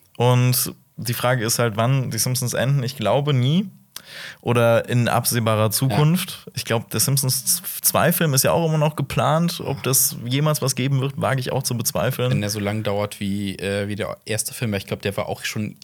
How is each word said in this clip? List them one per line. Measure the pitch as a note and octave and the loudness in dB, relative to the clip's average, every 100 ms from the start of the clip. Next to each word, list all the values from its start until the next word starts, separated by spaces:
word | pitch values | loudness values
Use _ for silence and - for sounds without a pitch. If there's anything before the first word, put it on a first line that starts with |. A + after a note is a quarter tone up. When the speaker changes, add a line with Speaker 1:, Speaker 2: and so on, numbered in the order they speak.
| _ - | _ 0
Speaker 1:
Und | B2 B2 B2+ B2+ - - _ - | 4 4 4 2 -2 -8 _ -10
die | A2+ | -6
Frage | A2+ B2 B2+ A2 | -2 0 2 0
ist | - | 2
halt, | A#2+ G#2 | 2 2
wann | A#2 C3+ C3 | 2 2 0
die | A2 | -2
Simpsons | B2+ B2 B2 | -2 -2 -2
enden. | - B2 C#3+ | 0 0 0
Ich | A#2+ - | -2 -2
glaube | G#2 B2+ C#3+ | 0 2 2
nie. | C3 B2 E3+ A3 - _ - - - - - | 2 4 2 0 -8 _ -20 -18 -16 -16 -8
Oder | - A#2+ A#2 A#2 - | 0 4 6 4 4
in | A#2+ A2+ | 0 2
absehbarer | G2+ - A#2+ A2+ G#2+ A2 | 2 0 0 2 2 2
Zukunft. | - C3+ A2 D3+ F3+ - - - | 2 0 4 4 2 -2 -12 -14
Speaker 2:
Ja. | - | -10
Speaker 1:
Ich | - | -2
glaub, | A2+ - | -2 -2
der | A2 | -2
Simpsons | C3 C#3 C3 - - - - - | 0 0 0 -2 -2 -4 -4 -4
zwei | - G2 C#3 | 0 4 4
Film | F3 D#3+ | 4 2
ist | C3 | 2
ja | - | 2
auch | E3 E3 | 2 2
immer | D#3 | 2
noch | D3+ - | 0 0
geplant. | C3+ C#3 B2 D#3+ E3+ - | -4 0 2 2 0 -4
Ob | - C3+ | -6 -4
das | - C3+ - - A#2+ | 0 0 0 -4 -2
jemals | C#3 D3+ D3+ | 0 2 2
was | C3 B2 | -2 -2
geben | C3+ C3+ | 0 0
wird, | C3+ D#3+ | 0 -2
wage | G2+ C3 | -2 0
ich | B2+ | -2
auch | A#2+ | -4
zu | - A#2 | -2 -4
bezweifeln. | A#2+ - A2+ C3 B2 | -2 -2 -2 0 0
Speaker 2:
Wenn | G2+ | 0
der | G#2 | -2
so | G#2 | -2
lang | G2+ A2 | -4 -2
dauert | G#2+ G2+ G#2 - | -2 -2 -4 -4
wie, | G2+ G2+ G2 - | -4 -2 -4 -4
äh, | G2 G2+ G2+ | -4 -2 -4
wie | G#2 | -4
der | G2 - - | -6 -8 -6
erste | G#2+ - | -4 -4
Film, | - A#2 | -4 -4
weil | G2+ | -4
ich | - | -4
glaub, | G#2+ | -4
der | G2+ G2+ | -4 -4
war | - | -6
auch | - - | -6 -8
schon | A2 G#2+ - | -6 -8 -8